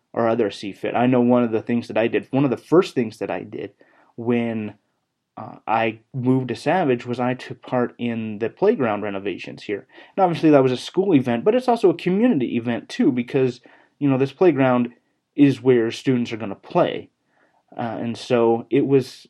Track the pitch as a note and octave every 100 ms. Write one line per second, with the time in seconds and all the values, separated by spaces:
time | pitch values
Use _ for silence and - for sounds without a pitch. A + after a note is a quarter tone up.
0 | _ - A#2 A#2 G#2 - G#2 F#2 G#2 G#2+
1 | B2 B2+ A#2+ B2 A#2+ A2 - A#2+ A2+ G#2+
2 | A2+ A2 G#2 C3+ C#3 A2 - D#3+ F3+ -
3 | A2+ G#2 G2 F2+ G#2 C2+ G2+ - _ _
4 | _ - A#2 A#2+ A#2 A2+ G#2+ - _ _
5 | _ _ _ - - F2 - A2+ A2+ A2
6 | _ C3+ B2 C3 B2+ A2+ - F3+ D#3 B2
7 | A#2+ B2 B2 B2+ - - - B2+ A#2 -
8 | A#2+ A#2 A2 G#2 A2 - G3 A#3 A#2+ G#2
9 | G#2 G2 G2 F2 - C#2 - G2+ - -
10 | - - F#3 D3+ D#3+ C#3+ C3+ B2 - -
11 | F#3+ D3+ B2 A#2 D#3 B3 B3+ A#3 F#3+ D#3+
12 | - F#3 B3 F3+ - A#2+ A#2 A#2 - -
13 | A#3+ B2+ A#2+ C#3+ C3 A#2+ _ _ _ -
14 | C#3+ C3 C3+ - F#3 C#3 C3 B2 A#2+ -
15 | _ _ _ - C#3+ A#2 B2 B2 A2+ A2+
16 | - B2+ A#2 A2+ G#2+ G2 - F3 D3 -
17 | - _ _ _ _ _ _ - A#2 G#2+
18 | A#2 A2+ - B2 A2+ A#2 A#2 C#3 C3+ C#3
19 | C3 - -